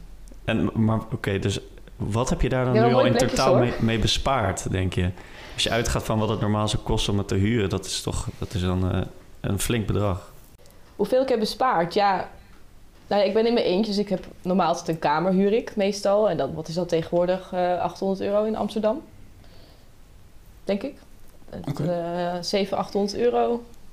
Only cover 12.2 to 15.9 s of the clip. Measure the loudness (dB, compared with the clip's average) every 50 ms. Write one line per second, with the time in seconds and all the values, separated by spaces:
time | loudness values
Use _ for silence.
12.2 | -2 -6 -12 -18 -20 -20 -20 -20 -20 -20 -20 -20 -20 -20 -20 -14 -6 -2 2 2
13.2 | 2 4 4 2 2 4 4 2 2 2 2 2 0 0 0 -2 0 0 -2 -4
14.2 | -4 -8 -14 -8 -2 0 2 2 2 2 0 0 -2 -4 -4 -2 0 0 2 2
15.2 | 2 2 2 4 4 4 2 2 0 -2 -2 -2 0 0